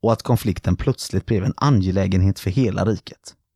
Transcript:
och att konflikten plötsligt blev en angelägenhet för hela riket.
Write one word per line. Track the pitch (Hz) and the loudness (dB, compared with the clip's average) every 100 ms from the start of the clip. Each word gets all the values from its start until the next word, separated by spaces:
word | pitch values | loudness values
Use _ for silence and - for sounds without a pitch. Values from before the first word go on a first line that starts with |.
och | 110 | 0
att | 113 | 0
konflikten | - 120 110 87 - 92 | 0 0 0 -2 -2 0
plötsligt | - 127 - 92 - | -2 -4 -4 -4 -2
blev | 110 | -2
en | 107 - | -2 0
angelägenhet | 143 120 92 95 95 95 98 95 | 2 2 2 0 2 2 2 0
för | 95 | -2
hela | 92 120 92 92 | 0 0 0 -2
riket. | 98 - - - - _ | -2 -6 -20 -20 -20 _